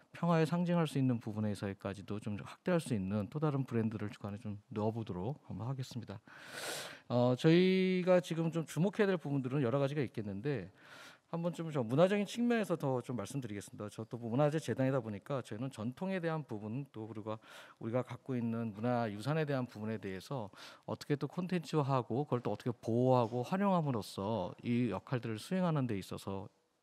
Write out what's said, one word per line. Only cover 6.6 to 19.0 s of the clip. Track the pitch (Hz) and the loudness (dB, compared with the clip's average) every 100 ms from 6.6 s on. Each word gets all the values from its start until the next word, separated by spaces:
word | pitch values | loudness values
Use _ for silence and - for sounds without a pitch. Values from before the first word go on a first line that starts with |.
| - - - - - | -8 -8 -10 -12 0
어, | 120 123 127 | 4 4 6
저희가 | 160 165 185 185 185 185 180 180 | 6 8 8 6 4 4 6 6
지금 | 175 165 165 | 4 0 0
좀 | 160 151 | 0 -2
주목해야 | - 185 185 202 | 2 2 4 2
될 | 185 | 2
부분들은 | 151 139 127 135 | 0 0 0 2
여러 | 127 135 | 2 4
가지가 | 139 147 | 2 0
있겠는데 | 120 - 104 98 120 135 90 - - - - - _ | -4 -4 -6 -4 -2 -4 -4 -12 -20 -20 -20 -20 _
한번 | 165 170 | -4 -2
좀 | 160 165 | -4 -2
저 | 147 | 0
문화적인 | 110 131 185 208 202 | 2 6 6 6 0
측면에서 | - 240 233 196 165 | 0 2 2 2 0
더 | 143 127 | 2 0
좀 | 120 123 | -2 -4
말씀드리겠습니다. | 101 143 120 101 - 110 104 | -4 -4 -4 -6 -8 -10 -10
저 | - | -8
또 | 110 120 | -8 -6
문화재 | 117 120 147 156 | -2 4 4 2
재단이다 | 151 110 131 135 | -2 0 2 2
보니까 | 110 101 - 139 | -2 -6 -6 -6
저희는 | 113 104 131 | -4 -6 -6
전통에 | 127 110 123 185 190 | -6 -6 -4 -4 -2
대한 | 165 160 | -2 -4
부분 | 143 107 107 117 143 | -4 -8 -6 -6 -8
또 | - 110 | -8 -10
그리고 | 110 107 110 - - - - | -8 -6 -8 -10 -20 -20 -10
우리가 | 113 120 | -2 -2
갖고 | 123 120 - | -2 -6 -4
있는 | 127 117 113 117 | -2 0 -2 -4
문화 | 101 120 123 | -2 0 2